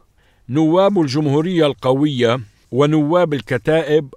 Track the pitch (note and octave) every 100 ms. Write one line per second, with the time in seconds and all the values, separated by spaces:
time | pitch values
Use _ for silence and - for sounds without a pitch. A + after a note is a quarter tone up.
0 | _ _ _ _ - C#3 D#3+ F3 G3 G3+
1 | D3 C#3+ D3 C#3+ E3+ F3 D3 B2+ B2+ C3+
2 | D3+ B2+ A#2 B2+ G#2+ _ _ A#2+ D3 D#3
3 | D3 F3 E3+ C#3+ - B2+ - D#3+ D3 D3+
4 | C#3